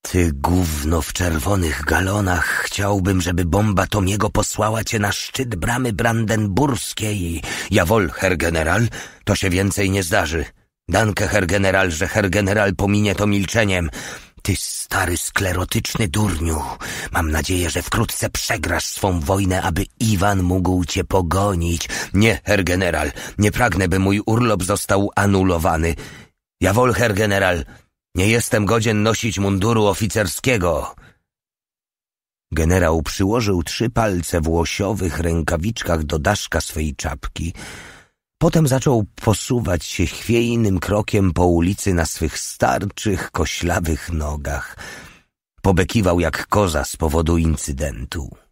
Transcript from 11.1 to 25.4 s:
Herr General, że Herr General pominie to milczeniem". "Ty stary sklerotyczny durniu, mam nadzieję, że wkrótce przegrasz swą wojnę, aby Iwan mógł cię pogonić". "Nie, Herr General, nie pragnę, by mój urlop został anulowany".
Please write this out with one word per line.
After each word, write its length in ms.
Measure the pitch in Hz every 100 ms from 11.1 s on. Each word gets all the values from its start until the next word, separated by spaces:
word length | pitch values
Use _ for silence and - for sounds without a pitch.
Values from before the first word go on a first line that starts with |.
| 92 98
Herr 200 | 104 90
General, 440 | 98 95 95 95
że 160 | 80 92
Herr 220 | 110 101
General 460 | 98 98 104 101 95
pominie 400 | 101 104 104 92
to 120 | 104
milczeniem". 600 | 101 92 117 104 92 82 - - - - -
"Ty 140 | - 95
stary 640 | - - - 95 87 87
sklerotyczny 880 | - - 98 87 92 117 - - 110
durniu, 540 | 107 104 78 80 78 73 - - - -
mam 200 | 82 80
nadzieję, 380 | 78 76 92 87
że 120 | 90
wkrótce 480 | - - 107 - 117
przegrasz 560 | - - 85 85 82 -
swą 340 | - 101 90
wojnę, 420 | 78 95 98 92
aby 240 | 95 80 101 _
Iwan 440 | 113 101 101 98
mógł 420 | 90 92 92 92 90
cię 180 | -
pogonić". 840 | 85 95 85 92 104 90 85 82 - - -
"Nie, 280 | 98 110 92
Herr 200 | - 101
General, 480 | 95 90 92 78 76 - - -
nie 140 | 104
pragnę, 360 | - 123 85 92
by 120 | 95
mój 220 | 95 104 110
urlop 380 | 110 123 101
został 480 | 92 101 - 98 101 -
anulowany". 800 | 101 98